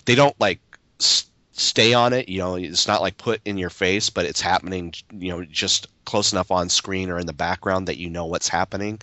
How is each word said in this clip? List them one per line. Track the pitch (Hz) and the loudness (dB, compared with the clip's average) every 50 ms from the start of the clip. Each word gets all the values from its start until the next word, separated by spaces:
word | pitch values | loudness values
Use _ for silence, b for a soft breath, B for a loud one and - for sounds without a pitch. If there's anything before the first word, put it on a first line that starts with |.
| B | B
they | - 120 | 2 6
don't, | 127 143 143 - - | 6 6 4 4 2
like, | 107 101 85 - _ _ - - _ _ _ - | 2 2 2 -2 _ _ -20 -20 _ _ _ 0
s-, | - - - - - _ _ _ _ _ | 2 2 2 2 0 _ _ _ _ _
stay | - - - - - - 110 113 120 | -8 -4 -2 0 4 4 6 6 6
on | 120 120 123 | 6 4 4
it. | 123 127 - - | 2 0 -2 -4
You | 92 95 | -6 -4
know, | 90 92 90 | -4 -2 -4
it's | 90 90 87 87 - - | -4 -6 -4 -2 -2 0
not, | - 104 92 | 2 2 2
like, | 90 95 95 | 0 -2 -4
put | _ - 120 110 107 - | _ -4 -4 -4 -2 -4
in | 104 101 95 | -6 -4 -4
your | 90 87 | -4 -6
face, | - - 98 92 95 107 - - | -2 0 2 2 2 2 0 -2
but | - 101 87 | -2 -2 -2
it's | 71 - - | -2 -2 -2
happening, | - 90 92 92 - 90 95 90 87 85 - - - _ | 0 0 0 0 0 -2 -6 -6 -8 -8 -12 -14 -18 _
you | - 98 90 92 | -14 -10 -8 -8
know, | 87 85 90 | -8 -8 -10
just | 78 - - 101 95 - - - - _ _ - | -8 -6 -4 -2 0 -2 -2 -4 -8 _ _ -10
close | - - 107 104 - | -2 -2 0 0 2
enough | - 92 90 - | 0 0 0 0
on | 95 90 87 90 | 0 0 0 2
screen | - - - 101 98 95 95 92 | 0 -2 -2 -2 -4 -4 -4 -4
or | 87 87 | -4 -6
in | 90 | -6
the | 82 78 | -6 -6
background | 69 85 85 92 - - 101 95 95 95 87 | -4 -4 -4 -4 -2 -2 -2 0 0 -2 -4
that | 71 62 | -6 -6
you | 87 85 | -8 -8
know | 82 85 85 | -8 -8 -6
what's | 82 87 - - - | -4 -4 -4 -4 -2
happening. | - 85 95 - - 98 101 104 107 110 | 0 0 -2 -2 -4 -6 -6 -6 -8 -10